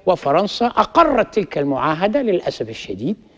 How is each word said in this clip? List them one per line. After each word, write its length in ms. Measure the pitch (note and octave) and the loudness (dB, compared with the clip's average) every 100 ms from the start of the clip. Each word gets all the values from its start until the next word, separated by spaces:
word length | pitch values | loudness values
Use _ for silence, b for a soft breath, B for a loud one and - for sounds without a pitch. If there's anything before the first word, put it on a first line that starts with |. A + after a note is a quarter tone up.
| F#3 | -2
وفرنسا. 600 | F3 C#3 D#3 G3+ - A#3+ | 0 2 0 0 0 -2
أقرت 680 | - - E4 D#4+ B3 G3 | 0 2 4 4 4 0
تلك 240 | A3 E3+ D3+ | 0 -2 -2
المعاهدة 640 | C#3+ C3 C#3+ D#3 G3+ C#4+ | -2 0 0 0 0 0
للأسف 460 | A#3 F3+ C#3+ - A2+ | 0 0 -2 -6 -8
الشديد، 480 | A2 - F2+ C#3 A3 b | -10 -10 -6 -6 -6 b